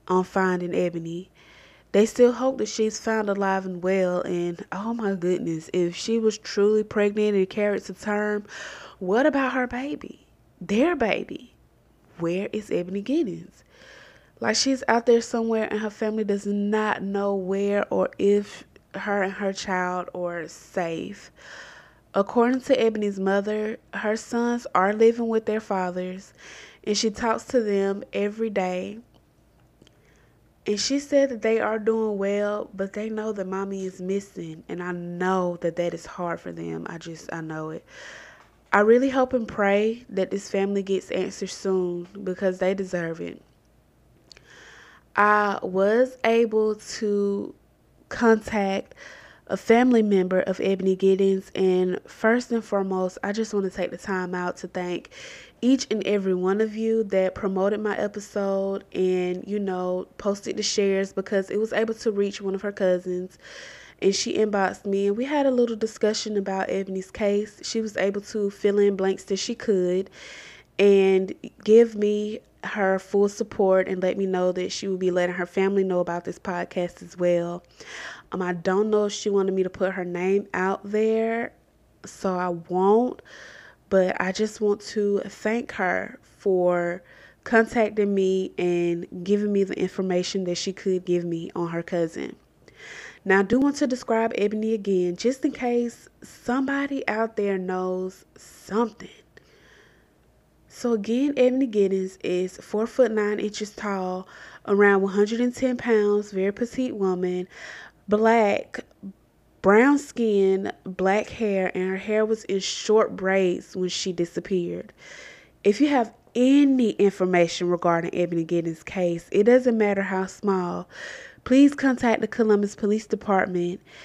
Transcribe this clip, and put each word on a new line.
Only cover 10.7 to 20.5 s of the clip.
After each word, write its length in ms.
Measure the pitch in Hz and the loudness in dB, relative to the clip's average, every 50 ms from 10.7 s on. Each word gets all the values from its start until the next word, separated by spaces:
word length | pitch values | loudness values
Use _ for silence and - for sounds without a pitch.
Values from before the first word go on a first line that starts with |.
| 202 220 277 349 359 | 2 2 4 2 2
baby? 580 | 277 240 202 - - - - - - - - _ _ _ _ _ _ _ _ _ _ _ _ _ - | 0 0 0 0 0 -2 -6 -10 -14 -14 -20 _ _ _ _ _ _ _ _ _ _ _ _ _ -6
Where 280 | 165 165 175 185 202 - | -4 -4 -2 -4 -4 -4
is 180 | - 214 202 - | -6 -8 -6 -4
Ebony 320 | - 175 175 180 185 202 | -4 -4 -4 -4 -6 -6
Giddens? 640 | 202 247 269 330 311 202 170 165 170 - _ - _ _ _ - - - - - - - - _ _ _ _ _ | -4 -2 -2 0 -2 -2 -6 -10 -14 -18 _ -20 _ _ _ -20 -20 -20 -20 -20 -20 -20 -20 _ _ _ _ _
Like, 160 | 226 233 220 | -2 -2 0
she's 300 | - - 269 269 254 - | 0 0 0 -2 0 0
out 200 | - 226 233 233 | 0 0 2 4
there 160 | - 233 233 | 4 4 4
somewhere 440 | 233 - - 233 226 226 226 220 220 - | 4 0 -4 -2 0 0 0 -2 -2 -2
and 120 | - 214 | -4 -4
her 100 | 220 214 | -4 -6
family 320 | 202 - 220 214 214 220 | -6 -4 -4 -2 -2 -2
does 240 | 214 202 202 202 202 | -2 -2 -2 -2 -2
not 560 | 202 202 202 202 208 214 214 214 214 - - | -2 -2 -2 0 0 0 0 0 -2 -2 -4
know 320 | 190 196 196 202 202 202 202 | -4 -4 -2 -2 0 0 -2
where 520 | 196 185 180 196 196 202 202 202 202 - - | -2 -2 -2 -2 -2 0 0 0 0 -2 -2
or 180 | - 190 185 - - - | 0 0 -2 -2 -2 0
if 460 | 196 202 202 202 202 - - - - - _ - _ _ - | 2 4 4 2 0 -2 -10 -18 -20 -20 _ -20 _ _ -12
her 280 | - 185 208 202 202 | -10 -6 -4 -2 -2
and 100 | 190 190 | -2 -2
her 200 | 196 196 202 196 | -4 -4 -4 -4
child 580 | 196 - - 202 190 180 180 180 180 180 175 - - | -4 -4 -6 -4 -4 -2 -2 -2 -4 -6 -6 -8 -8
are 320 | 180 175 175 170 170 160 | -6 -6 -6 -6 -8 -10
safe. 840 | 170 | -12